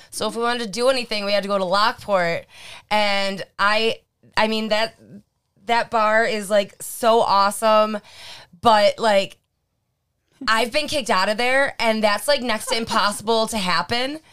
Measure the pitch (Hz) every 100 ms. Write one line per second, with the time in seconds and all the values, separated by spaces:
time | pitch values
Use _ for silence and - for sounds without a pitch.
0 | - - 214 220 233 240 233 196 247 262
1 | 233 208 202 202 196 202 185 196 214 247
2 | - 196 170 170 - - - - - 214
3 | 208 196 196 196 - - 202 214 226 -
4 | _ _ 120 - 220 220 214 214 226 -
5 | 107 202 - _ _ _ 196 233 226 226
6 | 214 220 226 214 190 208 202 - - -
7 | 233 233 - 196 196 208 220 214 214 214
8 | - - - - - 175 233 214 202 190
9 | 220 202 190 - _ _ _ _ _ _
10 | _ _ _ _ 254 220 240 269 302 302
11 | 233 196 196 214 247 269 277 - 226 220
12 | 214 208 - 285 240 220 - 233 226 220
13 | 196 202 208 226 220 220 185 170 175 240
14 | 262 311 -